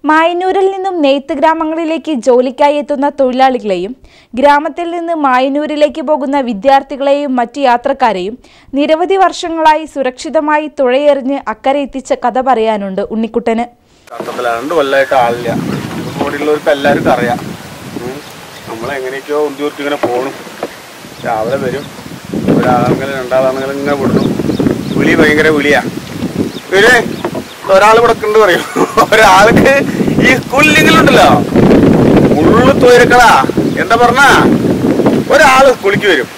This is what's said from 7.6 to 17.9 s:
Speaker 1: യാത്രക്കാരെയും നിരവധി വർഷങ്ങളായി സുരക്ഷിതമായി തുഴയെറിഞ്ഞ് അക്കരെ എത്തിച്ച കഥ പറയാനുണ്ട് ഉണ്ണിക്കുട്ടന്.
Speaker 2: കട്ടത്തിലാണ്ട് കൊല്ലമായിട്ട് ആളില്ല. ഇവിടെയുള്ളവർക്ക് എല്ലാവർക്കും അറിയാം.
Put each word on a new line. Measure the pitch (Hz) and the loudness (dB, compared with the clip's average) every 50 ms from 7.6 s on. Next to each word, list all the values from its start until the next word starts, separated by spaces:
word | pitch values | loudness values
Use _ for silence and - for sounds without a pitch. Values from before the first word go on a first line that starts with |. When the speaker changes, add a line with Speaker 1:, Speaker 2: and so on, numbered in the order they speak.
| 277 247 | 0 2
Speaker 1:
യാത്രക്കാരെയും | 240 240 240 269 226 226 247 226 202 185 180 196 233 - _ _ _ _ _ _ - 269 | 2 2 0 -2 -2 0 0 0 0 -2 -6 -8 -8 -12 _ _ _ _ _ _ -2 -2
നിരവധി | 294 302 311 311 359 302 381 381 | 0 2 2 0 0 0 2 2
വർഷങ്ങളായി | 381 339 - - - 339 330 330 320 320 311 302 320 294 - | 2 0 0 -4 -8 -6 -4 0 2 2 2 2 -2 -6 -6
സുരക്ഷിതമായി | 285 269 262 262 - - 330 240 320 302 302 302 302 311 302 302 - | -4 -4 -4 -6 -8 -12 -4 -4 -2 0 0 0 -2 -2 -4 -4 -2
തുഴയെറിഞ്ഞ് | 277 247 247 269 294 294 285 277 247 254 285 269 - - 220 | 0 0 2 2 2 2 0 0 0 -4 -6 -4 -6 -8 -10
അക്കരെ | 214 - 269 277 285 285 | -4 -2 -2 -2 -2 -2
എത്തിച്ച | 254 - 269 254 - 277 254 - | -6 -8 -12 -4 -4 -4 -2 -2
കഥ | 247 208 254 254 269 | -2 -2 -2 0 0
പറയാനുണ്ട് | 254 226 220 220 220 208 202 196 190 185 202 - 220 | 0 0 0 0 -2 -2 -4 -6 -6 -6 -6 -4 -4
ഉണ്ണിക്കുട്ടന്. | 214 226 226 226 233 - 240 226 226 240 233 _ _ _ _ _ _ _ - | -4 -4 -4 -4 -4 -2 -2 -2 -2 -4 -8 _ _ _ _ _ _ _ -20
Speaker 2:
കട്ടത്തിലാണ്ട് | 120 117 120 120 120 127 123 120 117 117 127 147 175 160 | -16 -14 -12 -10 -8 -4 -4 -4 -4 -4 -4 -2 0 0
കൊല്ലമായിട്ട് | 143 135 139 139 135 - 147 135 120 | 0 2 2 0 0 2 2 2 2
ആളില്ല. | 117 117 117 120 117 - - - - - - - - - - - - - - | 0 -2 -4 -4 -4 -4 -4 -4 -6 -6 -6 -8 -8 -10 -10 -10 -10 -6 -6
ഇവിടെയുള്ളവർക്ക് | 139 143 147 143 147 151 151 151 - 165 147 | -6 -6 -4 -4 -2 -2 -2 0 0 0 0
എല്ലാവർക്കും | 139 139 143 143 131 - 160 135 | 0 2 0 0 0 0 0 0
അറിയാം. | 120 120 120 120 120 - - - - - - - - - - | 0 0 -4 -4 -6 -8 -12 -14 -14 -16 -18 -18 -18 -18 -14